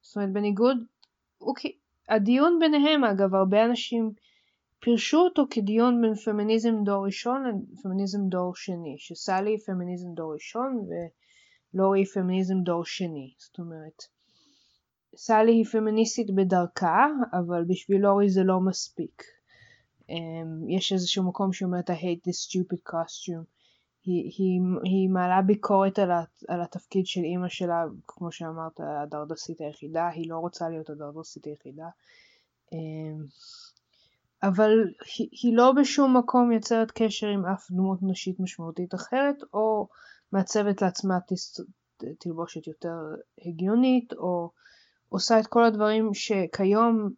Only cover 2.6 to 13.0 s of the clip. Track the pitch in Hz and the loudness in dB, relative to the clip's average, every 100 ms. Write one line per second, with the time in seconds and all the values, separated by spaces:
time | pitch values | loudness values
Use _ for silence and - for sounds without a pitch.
2.6 | 320 294 294 302 240 196 196 190 190 202 | 4 4 4 4 2 2 2 4 4 4
3.6 | 233 240 - 233 220 214 _ _ _ _ | 4 2 -2 -2 -2 -6 _ _ _ _
4.6 | _ _ - 233 - 302 359 349 277 - | _ _ 0 2 4 4 4 4 0 0
5.6 | 202 220 247 240 226 214 220 208 208 220 | 0 2 4 4 2 0 -2 -2 2 2
6.6 | 226 226 202 202 196 190 233 262 262 202 | 2 2 0 0 -2 -4 -4 -2 -2 -6
7.6 | - - 190 185 196 202 190 180 180 180 | -8 -12 -6 -4 -2 -2 -2 -2 -4 -6
8.6 | - 175 165 139 - 170 - 190 202 214 | -10 -8 -8 -12 -16 -12 -4 -2 0 -2
9.6 | 214 185 180 180 180 170 160 151 - 226 | -4 -6 -6 -8 -10 -10 -8 -10 -10 -6
10.6 | 262 254 190 170 165 _ _ _ _ _ | -4 -4 -6 -8 -10 _ _ _ _ _
11.6 | _ 185 190 196 196 202 185 185 185 190 | _ 0 2 4 2 0 0 0 0 0
12.6 | 175 170 170 - | 0 -2 -4 -6